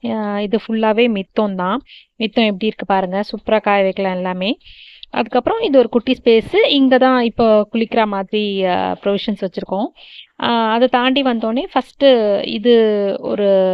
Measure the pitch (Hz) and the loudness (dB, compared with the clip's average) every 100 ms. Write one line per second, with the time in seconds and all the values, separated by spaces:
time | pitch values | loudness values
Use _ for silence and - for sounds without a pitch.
0 | 240 220 208 202 208 214 - 226 220 214 | -6 -6 -4 -6 -2 -4 -2 -2 0 2
1 | 240 208 190 - 214 185 180 233 - - | 2 0 -4 -2 -2 -2 -4 -4 -6 -20
2 | _ _ 220 226 220 196 214 - 196 196 | _ _ -4 0 0 0 -4 -6 -2 -2
3 | 190 190 196 214 - 214 208 202 190 190 | 0 -4 -6 -8 -2 0 2 2 0 0
4 | 196 185 185 185 185 320 - - - - | -4 -4 -6 -4 -6 -6 -10 -20 -20 -20
5 | - - 226 254 240 440 453 269 233 240 | -10 -6 -2 -2 -2 -2 2 2 4 0
6 | 233 247 - 226 214 381 453 294 269 254 | 0 -2 2 2 2 0 2 4 4 4
7 | 254 254 233 226 233 214 208 226 220 240 | 4 2 0 0 2 2 2 -4 -2 0
8 | 214 196 190 214 208 196 185 180 185 180 | -2 -2 -4 -4 -4 -2 -2 0 -2 -4
9 | 208 202 - 202 190 196 190 190 262 _ | -4 -4 -4 -6 -6 -8 -8 -6 -6 _
10 | - - - _ - 233 226 226 247 247 | -20 -20 -20 _ -2 0 0 0 2 2
11 | 247 262 262 233 220 233 370 277 - _ | 0 0 0 -2 -2 -4 -2 -4 -6 _
12 | 277 247 214 202 - 226 233 233 220 208 | 4 4 2 0 -2 -4 2 4 4 0
13 | 202 - - 220 202 196 185 | -2 -4 -4 -2 2 2 2